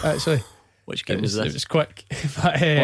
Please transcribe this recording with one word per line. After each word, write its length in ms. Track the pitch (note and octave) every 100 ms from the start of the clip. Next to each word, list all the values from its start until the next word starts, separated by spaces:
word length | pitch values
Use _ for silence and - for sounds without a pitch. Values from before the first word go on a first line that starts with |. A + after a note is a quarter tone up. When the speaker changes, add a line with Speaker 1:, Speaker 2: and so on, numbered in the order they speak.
Speaker 1:
actually. 400 | D#3 D3 E3 C#3+ - -
Speaker 2:
<laughs> 220 | _ _ -
Which 200 | - -
game 120 | G2
Speaker 1:
It 40 |
was, 120 | A2 G#2
Speaker 2:
was 80 |
this? 100 | -
Speaker 1:
it 20 | -
was 100 | -
quick. 400 | D#3+ D3 - -
<laughs> 260 | C3+ D3 -
But, 200 | F3 D3
uh, 220 | E3 D3